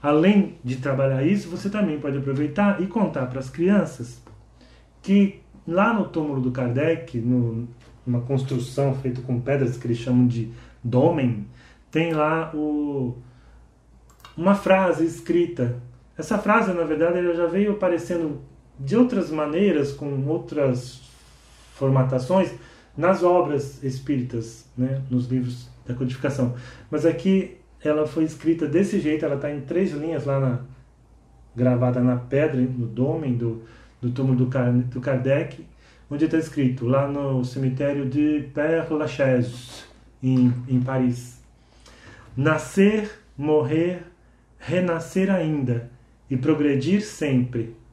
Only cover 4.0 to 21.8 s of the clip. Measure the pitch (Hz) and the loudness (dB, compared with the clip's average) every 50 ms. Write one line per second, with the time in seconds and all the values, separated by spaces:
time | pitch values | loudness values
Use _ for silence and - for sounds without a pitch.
4 | 117 - - - - - - - - - _ - - - - - - _ _ - | -12 -14 -14 -18 -20 -20 -20 -20 -20 -20 _ -20 -20 -20 -20 -20 -20 _ _ -18
5 | - - 196 202 202 190 - - - - - - - - 165 180 202 220 233 214 | -2 4 6 6 6 4 2 -6 -20 -20 -20 -16 -8 -2 2 2 4 4 4 2
6 | 175 - - 165 151 151 143 135 127 127 120 135 127 120 117 131 147 165 165 160 | 0 -2 -2 -4 -2 -2 -2 -2 -2 -2 -2 -2 -2 -2 0 0 2 2 0 0
7 | - - - 120 113 120 127 127 120 117 113 110 120 120 - - - - - - | -4 -8 -6 -4 0 2 2 2 2 0 -2 -4 -8 -10 -12 -20 -20 -20 -20 -14
8 | - 127 120 120 120 - 139 131 131 - 135 123 117 - - - 139 139 127 - | -6 -2 -2 -2 -2 0 -2 -2 -2 -2 -4 -4 -4 -6 -4 -2 0 0 0 -2
9 | - 131 123 - - - 127 120 123 - 143 139 131 120 123 - - 123 117 117 | -4 -4 -6 -6 -6 -4 -4 -4 -2 -2 0 0 0 0 -2 -4 -4 -4 -4 -4
10 | - 131 123 123 127 123 117 117 110 107 - - - - - _ - 120 110 127 | -2 0 4 4 4 4 2 0 -4 -6 -8 -16 -20 -20 -20 _ -8 0 2 4
11 | 135 165 170 156 135 120 110 101 101 - - - - - - _ - _ - 156 | 4 4 4 4 0 0 0 -2 -6 -12 -14 -20 -20 -20 -20 _ -20 _ -2 0
12 | 165 170 160 151 151 151 160 165 160 156 156 151 151 151 151 147 147 147 143 139 | 0 0 2 2 2 2 2 0 -2 -4 -4 -4 -4 -2 -2 -2 -4 -4 -4 -4
13 | 127 123 120 - - - - - - - - - - _ _ _ _ _ - - | -4 -4 -6 -8 -14 -20 -20 -20 -20 -20 -20 -20 -20 _ _ _ _ _ -20 -20
14 | _ _ - _ _ - - - 165 190 202 202 - - 190 190 190 180 160 151 | _ _ -20 _ _ -20 -10 -2 2 2 2 2 4 4 4 4 4 2 2 2
15 | 165 165 - - - - 175 175 175 170 - - 127 120 120 - - - - - | 0 -2 -2 -6 -4 0 2 2 2 2 0 -2 -2 -2 -2 -6 -10 -16 -20 -20
16 | _ - _ - 156 - 220 202 - 202 214 226 214 190 180 170 165 151 156 147 | _ -20 _ -12 -6 -2 -2 -2 2 4 4 4 4 2 0 -2 0 -2 0 2
17 | 165 170 175 180 175 175 170 165 175 165 170 190 208 208 196 202 - 180 175 160 | 2 2 2 2 0 0 0 0 0 0 2 2 0 0 0 0 0 0 0 0
18 | - - 180 170 165 156 143 135 - - - - _ - _ - 135 135 165 226 | -2 -4 -4 -2 -2 -4 -6 -8 -12 -18 -20 -20 _ -20 _ -12 -6 0 4 4
19 | 254 247 - 196 175 147 151 156 151 147 151 170 202 202 170 151 139 135 - - | 4 4 4 -2 -2 -2 -2 -4 -2 -2 0 2 2 4 4 2 0 -2 -4 -8
20 | 151 143 139 135 135 139 160 165 - - - 147 143 131 123 123 - - - - | -8 -6 -4 -4 -2 -2 -2 -4 -4 -6 -4 0 0 0 0 -2 -4 -10 -16 -20
21 | - - - - - - - - - - - - - - - - | -20 -20 -20 -20 -20 -20 -20 -20 -20 -20 -20 -20 -20 -20 -10 -4